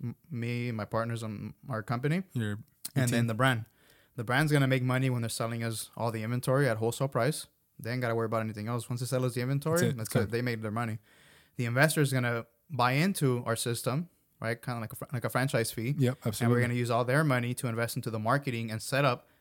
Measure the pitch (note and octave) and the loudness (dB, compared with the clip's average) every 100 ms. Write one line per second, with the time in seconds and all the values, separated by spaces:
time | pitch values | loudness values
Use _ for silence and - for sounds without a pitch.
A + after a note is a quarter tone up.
0 | A#2+ - - A#2 A#2 A#2+ A#2+ A2 G#2 A2+ | -10 -10 -10 -6 -4 -2 -4 -4 -2 -2
1 | A#2 A#2 A2+ G2+ G#2 - - A2 - A#2+ | -2 -4 -6 -8 -10 -12 -8 -6 -4 -2
2 | C#3+ F3 F#3 B2 G#2+ G#2 - _ - C#3 | 0 -2 -2 -2 -2 -4 -10 _ -4 0
3 | B2 A#2 A#2 A2 C3 A#2 G#2+ _ _ - | 2 2 2 4 2 2 -4 _ _ -20
4 | _ - A2 B2+ D#3 D3 C3 C3 B2+ B2+ | _ -8 0 2 4 4 4 2 2 2
5 | C3 B2 A2+ - A#2 A#2 A#2 G#2+ - - | 2 0 -2 -2 -4 -2 -4 -6 -8 -4
6 | A#2 A2 A2 B2 C3 C3+ C3+ G#2+ A2+ - | -2 -2 -2 -2 2 4 4 2 0 0
7 | C#3 B2 B2 - - _ _ - A2+ B2+ | -2 0 0 0 -8 _ _ -12 -6 -2
8 | A#2+ A#2 A2+ A2+ A2 G#2+ G#2+ A#2+ - A#2+ | -2 0 0 0 -2 -4 -4 -4 -4 -6
9 | B2 B2+ B2+ A#2+ B2 C#3 D#3 E3+ A#2+ B2 | -2 0 0 0 -2 -2 0 2 2 0
10 | A2 - G2+ A#2 B2 A2+ A2 A2 A2+ A2 | 0 0 0 0 -2 -2 -4 -2 -4 -6
11 | _ - - - _ - A#2 B2 D#3 D#3 | _ -20 -20 -20 _ -4 0 4 4 4
12 | C3+ C3 A#2+ A#2 - _ - B2+ B2 C3+ | 2 2 0 -2 -6 _ -6 2 4 4
13 | F#3+ - C#3 B2 A#2 A2+ A#2 A#2 B2+ C#3 | 2 2 2 2 0 -2 -2 -2 -2 -2
14 | F3 _ _ - A2+ A#2+ - A#2+ G#2+ - | -4 _ _ -8 -6 -4 -6 -8 -8 -10
15 | - B2 A#2 B2 C3+ A#2+ A2+ - A#2 C#3+ | -8 -4 -2 0 2 2 0 -2 -2 2
16 | B2 C3+ A#2 G#2 A#2+ A#2+ A#2+ A#2+ A#2+ A#2+ | 2 2 -4 2 4 4 4 2 2 2
17 | B2 C#3+ D#3 B2 A#2+ B2 B2 A2+ A#2 B2+ | 2 2 4 2 0 -2 -4 -2 -2 -4
18 | A2+ A2 A2 C#3 C#3 A#2 A2+ G#2+ - C3+ | -4 -2 0 0 0 -4 -4 -6 -2 2
19 | C#3+ B2 - _ | 2 0 -6 _